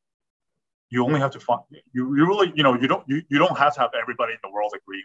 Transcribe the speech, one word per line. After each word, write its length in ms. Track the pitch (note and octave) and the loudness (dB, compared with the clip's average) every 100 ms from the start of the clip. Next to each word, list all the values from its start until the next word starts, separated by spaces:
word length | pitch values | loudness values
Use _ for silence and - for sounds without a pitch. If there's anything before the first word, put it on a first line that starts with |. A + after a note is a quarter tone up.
| _ _ _ _ _ _ _ _ - | _ _ _ _ _ _ _ _ -6
you 140 | B2 | -2
only 140 | B2+ D3 | 0 0
have 140 | C3+ | -2
to 80 | B2+ | -4
find, 220 | - A#2 - D3 _ | -4 -4 -6 -20 _
you, 220 | B2+ C3 C#3+ | -6 -2 2
you 100 | E3+ | 2
really, 240 | G3+ F3 | 2 0
you 80 | D3+ | 2
know, 180 | C#3 A#2+ | 2 2
you 60 | C3 | 0
don't, 160 | F#3 C3 | -2 -4
you, 140 | D3+ - | -6 -2
you 100 | C#3+ | 2
don't 200 | F3+ C#3 | 2 4
have 160 | C#3+ | 2
to 60 | C#3 | 2
have 100 | A#2 A#2+ | -2 -2
everybody 340 | A#2 A#2 A#2 | -6 -4 -4
in 40 | A2+ | -6
the 60 | G2 | -8
world 220 | G#2 G#2+ G2 | -6 -6 -6
agreeing 260 | - G2 | -12 -14